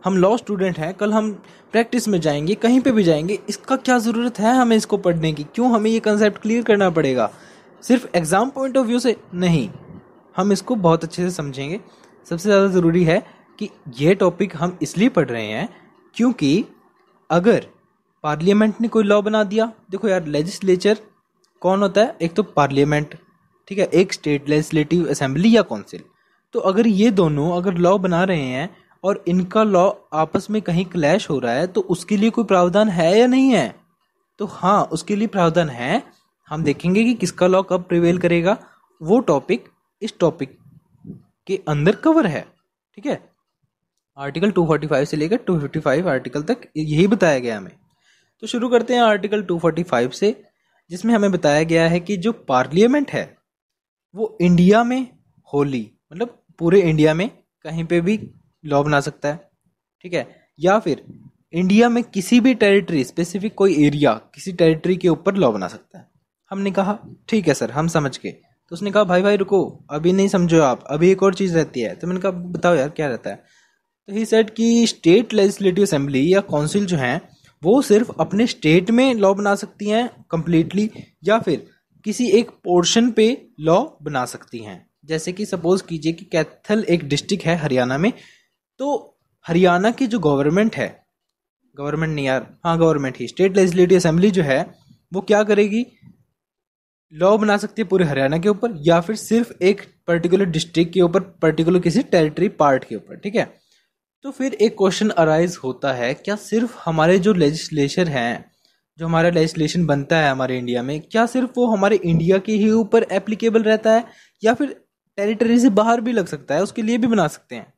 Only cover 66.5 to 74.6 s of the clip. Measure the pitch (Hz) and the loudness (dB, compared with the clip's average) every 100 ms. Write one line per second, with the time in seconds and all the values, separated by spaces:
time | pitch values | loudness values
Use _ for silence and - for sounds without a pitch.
66.5 | 196 196 190 190 208 - - - 220 165 | -8 -4 -2 -4 -4 -10 -20 -4 -2 0
67.5 | 135 113 131 165 165 143 - - - _ | -2 -2 -4 -2 -2 -4 -8 -14 -14 _
68.5 | _ _ 170 202 196 196 180 196 208 190 | _ _ -10 -4 0 2 2 2 0 0
69.5 | 196 143 - _ 151 165 190 196 196 175 | 0 -2 -8 _ -4 0 2 2 2 2
70.5 | 165 143 120 - 151 175 190 196 190 196 | 4 4 0 -4 0 2 4 2 0 -2
71.5 | 165 156 131 110 90 170 185 190 180 180 | -2 -2 -4 -8 -8 -8 -6 -6 -6 -10
72.5 | 170 175 170 139 156 147 113 104 98 _ | -2 2 2 0 -4 -6 -6 -10 -14 _
73.5 | _ _ _ _ _ - 202 220 220 214 | _ _ _ _ _ -10 -8 0 2 2
74.5 | 220 | 0